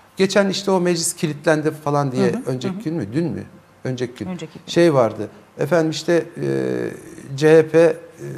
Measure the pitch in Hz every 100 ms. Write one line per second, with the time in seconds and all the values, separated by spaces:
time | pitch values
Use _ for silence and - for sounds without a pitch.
0 | _ - 190 208 196 180 - 190 175 170
1 | 165 - 160 147 165 156 151 147 147 147
2 | 139 127 - 240 269 127 127 - 151 165
3 | 101 127 170 98 101 - _ _ 131 127
4 | 123 - 180 180 160 - - 170 170 139
5 | 110 104 101 - - - 143 170 160 151
6 | - 170 139 - 143 67 64 64 120 -
7 | - - - 135 156 160 156 160 165 -
8 | - - 143